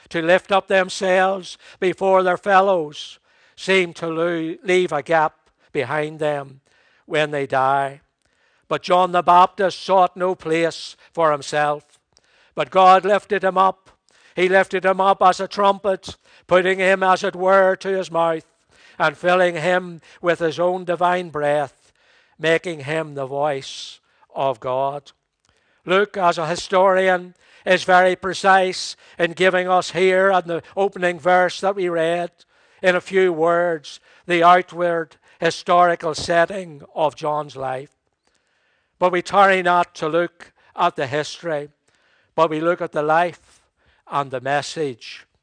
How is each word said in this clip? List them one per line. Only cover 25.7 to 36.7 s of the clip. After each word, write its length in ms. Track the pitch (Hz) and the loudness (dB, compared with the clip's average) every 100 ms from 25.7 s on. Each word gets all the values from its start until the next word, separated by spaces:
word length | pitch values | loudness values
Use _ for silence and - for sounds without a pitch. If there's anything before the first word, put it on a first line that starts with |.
| _ - | _ -2
Luke, 300 | 185 208 202 | 0 0 0
as 200 | 175 170 | 0 0
a 80 | 156 | -4
historian, 880 | 175 - 190 196 185 190 180 180 _ _ _ - | -6 -2 2 4 4 2 0 -4 _ _ _ 0
is 180 | 185 | 0
very 320 | - 180 185 180 | 4 4 4 2
precise 800 | 190 165 196 190 185 180 - - _ - | -6 -2 4 4 4 -4 -10 -14 _ -4
in 140 | 170 | -4
giving 360 | 165 185 180 180 | 2 2 2 2
us 220 | 180 170 | 0 0
here, 400 | 170 190 185 196 | 0 2 2 2
in 160 | 185 170 | 0 -2
the 160 | 170 - - | -8 -8 -4
opening 400 | 202 196 180 175 | -4 -2 -4 -2
verse 420 | 151 180 180 - | 2 4 2 0
that 140 | 196 202 | -4 -2
we 140 | 180 | -4
read, 400 | 170 160 175 175 _ _ _ _ _ | -2 -2 -2 -6 _ _ _ _ _
in 120 | 190 180 | 0 0
a 60 | |
few 320 | - 190 185 | 0 0 0
words, 640 | 160 165 170 175 165 139 - _ _ - | 0 0 0 -2 -4 -10 -20 _ _ -4
the 160 | 175 | 2
outward 720 | 170 180 180 165 175 170 160 _ _ - | 6 4 2 -4 -4 -4 -6 _ _ -4
historical 760 | 170 - - 175 175 170 170 147 | -4 -4 0 4 4 2 -4 -6
setting 640 | - 170 165 202 180 | -2 0 0 -2 -12